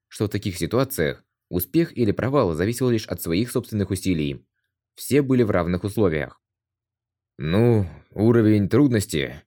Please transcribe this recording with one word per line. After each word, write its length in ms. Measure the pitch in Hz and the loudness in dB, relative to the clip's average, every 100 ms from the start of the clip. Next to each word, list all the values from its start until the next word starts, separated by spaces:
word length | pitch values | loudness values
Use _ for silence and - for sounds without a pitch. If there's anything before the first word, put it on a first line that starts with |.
| _ | _
что 180 | - 104 | -6 -4
в 40 | |
таких 280 | 104 104 87 | -4 -6 -6
ситуациях 640 | 82 120 135 - 76 60 _ _ - | -2 -2 -2 -2 -4 -4 _ _ -8
успех 480 | 90 - 160 165 - | -6 -2 -2 -2 0
или 140 | 107 | -2
провал 440 | - 120 139 98 | 0 0 0 0
зависел 360 | 78 98 120 127 | 0 -2 0 0
лишь 160 | 113 - | -2 -4
от 160 | 87 | -8
своих 300 | 82 87 120 | -2 -2 0
собственных 380 | 127 - 107 95 | -4 -4 -4 -2
усилий. 540 | 95 95 82 73 65 _ _ _ _ _ - | -2 -2 -2 -2 -6 _ _ _ _ _ -14
Все 260 | - 131 | 0 0
были 220 | 135 127 | 2 2
в 60 | 110 | 2
равных 340 | 95 85 90 | 2 0 -2
условиях. 560 | 101 117 98 78 65 - _ _ _ _ _ _ _ _ _ - | -2 0 0 0 -6 -12 _ _ _ _ _ _ _ _ _ -10
Ну, 480 | 73 95 120 110 90 - _ | -2 2 4 4 0 -8 _
уровень 580 | - 110 117 110 107 98 | 0 4 6 6 4 2
трудности 760 | 113 147 113 - 78 65 71 | 2 4 2 -2 -4 -4 -8